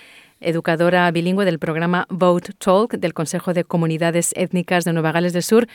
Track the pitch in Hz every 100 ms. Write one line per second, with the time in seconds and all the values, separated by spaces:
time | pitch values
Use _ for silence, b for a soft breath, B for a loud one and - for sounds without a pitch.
0 | b b b b - 165 165 165 170 180
1 | 175 170 170 190 196 165 160 156 170 180
2 | 185 185 180 175 - - - 190 233 208
3 | 180 - 160 180 - 175 165 175 165 160
4 | 170 170 170 - 180 180 170 180 170 165
5 | 160 160 175 175 - 220 233